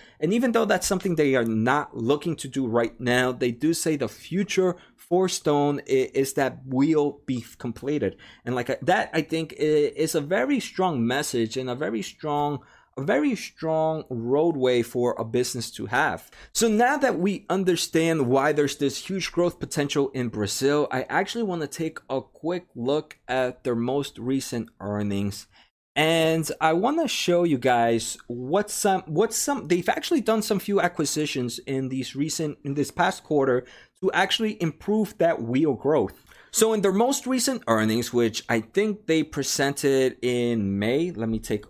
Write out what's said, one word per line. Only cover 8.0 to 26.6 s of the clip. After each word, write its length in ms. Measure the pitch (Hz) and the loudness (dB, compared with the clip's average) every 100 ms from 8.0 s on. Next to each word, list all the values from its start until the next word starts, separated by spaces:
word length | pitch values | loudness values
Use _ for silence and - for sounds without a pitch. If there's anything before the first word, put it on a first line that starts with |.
| 98 - - - | -2 -4 -14 -14
And 100 | - | -6
like, 140 | 123 120 131 | -4 -2 -4
that, 280 | 135 196 - | 0 0 0
I 100 | 156 | -4
think, 300 | 143 160 160 - | -2 -4 -6 -2
i-, 60 | 151 151 147 - | 2 4 2 0
is 180 | 156 | -2
a 60 | 160 | -2
very 400 | 147 196 262 277 | -2 0 0 0
strong 440 | - - 190 143 | -2 -2 0 0
message 520 | 117 131 147 123 113 131 | 0 0 -2 -2 -2 -2
and 120 | 131 | -6
a 60 | |
very 280 | 123 165 220 | -4 -4 -4
strong, 580 | 185 - 156 147 147 143 - - _ - | -6 -8 -4 0 0 -2 -8 -20 _ -8
a 40 | |
very 340 | 143 247 302 226 | -2 0 2 -2
strong 680 | - - 160 160 156 160 - | -6 -8 -2 0 0 -2 -6
roadway 760 | 123 117 139 170 156 127 123 | -6 0 2 2 2 2 2
for 320 | 113 123 120 - | 2 0 0 0
a 60 | |
business 460 | 113 120 123 123 117 | -2 -2 -2 -4 -8
to 140 | - 127 | -10 -4
have. 440 | 123 147 87 - - - | 0 0 -2 -10 -20 -10
So 120 | - 226 | 0 2
now 300 | 214 240 294 | 4 2 2
that 220 | 269 160 | 0 2
we 260 | 185 185 - | -2 -2 -2
understand 760 | 185 185 170 - 160 165 160 123 | -2 0 0 0 2 2 2 2
why 260 | 135 143 | 2 2
there's 240 | 147 143 - | 2 0 0
this 280 | 143 117 - | -2 -2 -6
huge 240 | 190 - | -6 -4
growth 300 | - 175 - | 0 0 -2
potential 480 | - - 143 147 139 | -8 -4 -2 0 -2
in 140 | 131 123 | -2 -6
Brazil, 600 | 110 101 - 135 147 147 | -2 -4 0 2 2 0
I 120 | 127 | -2
actually 420 | - 151 190 233 | -2 -2 -2 -2
wanna 240 | 220 175 147 | -4 -4 -6
take 300 | - 160 160 - | -6 -8 -8 -6
a 140 | 135 | -6
quick 440 | - - 156 180 - | -6 -8 -6 -6 -6
look 440 | 131 120 151 151 - - | -6 -2 -2 -2 -12 -4
at 360 | 127 127 127 | -2 -2 -2
their 120 | 131 117 | -2 0
most 420 | 120 139 139 - | 0 -2 -4 -6
recent 520 | 117 135 - 120 - - | -4 -2 -2 -6 -8 -8
earnings. 640 | 98 104 104 98 101 98 - _ _ _ _ | -6 -2 -2 -2 -2 -6 -14 _ _ _ _
And 560 | - 156 165 160 160 156 - | 0 2 4 2 2 -2 0